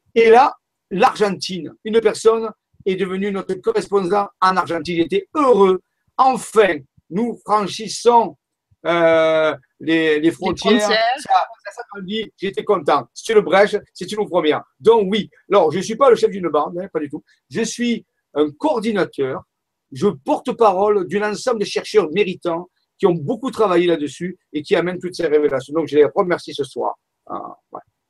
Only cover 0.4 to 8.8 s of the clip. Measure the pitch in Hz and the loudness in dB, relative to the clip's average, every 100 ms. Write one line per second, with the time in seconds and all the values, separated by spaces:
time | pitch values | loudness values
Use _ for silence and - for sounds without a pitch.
0.4 | 285 - _ _ - 190 254 - 202 175 | 6 0 _ _ -10 0 0 2 -2 -2
1.4 | - 180 147 - 220 226 214 - 214 226 | -8 -10 -12 -12 -2 0 2 2 2 2
2.4 | 220 - _ _ 196 190 185 190 202 196 | -2 -12 _ _ -4 -2 -4 -4 -4 -6
3.4 | 185 185 226 214 - 202 175 202 202 _ | -6 -6 -4 -4 -2 -2 0 -2 -2 _
4.4 | 190 185 143 165 151 165 160 196 - 311 | 0 0 -2 -4 -4 -2 -2 -2 -4 0
5.4 | 269 196 190 185 - _ _ - 262 220 | 2 4 4 2 -6 _ _ 0 2 0
6.4 | - 214 190 147 - _ _ 175 240 - | 0 2 2 0 -10 _ _ -4 -4 -6
7.4 | - 214 185 175 214 - 233 233 208 - | -2 -2 -2 -8 -10 -2 2 4 2 -4
8.4 | _ _ _ _ | _ _ _ _